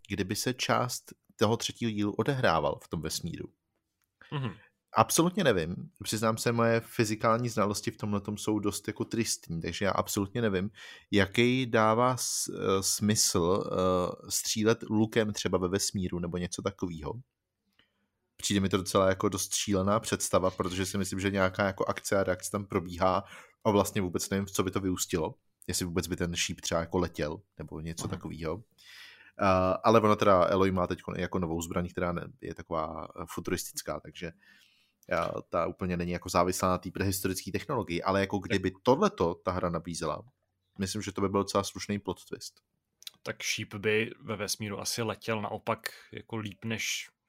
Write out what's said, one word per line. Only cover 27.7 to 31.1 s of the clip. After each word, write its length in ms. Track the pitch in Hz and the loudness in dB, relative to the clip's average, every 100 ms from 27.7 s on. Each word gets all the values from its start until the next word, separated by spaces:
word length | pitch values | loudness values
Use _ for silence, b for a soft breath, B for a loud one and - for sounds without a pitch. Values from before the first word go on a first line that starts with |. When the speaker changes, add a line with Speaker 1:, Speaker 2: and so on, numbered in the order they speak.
| 80 | -10
Speaker 1:
něco 240 | 82 82 - | -10 -8 -8
Speaker 2:
Mhm. 40 | |
Speaker 1:
takovýho. 520 | 85 80 80 80 92 - _ B B B B B - | -8 -8 -8 -6 -6 -10 _ B B B B B 0
Eh, 340 | 98 92 92 - | 4 4 4 4
ale 160 | 110 113 | 6 8
ono 160 | 107 104 | 8 6
teda 300 | 104 92 85 | 6 6 6
Eloy 240 | 95 95 | 4 4
má 160 | 92 87 | 2 0
teď 120 | 90 - | -2 -6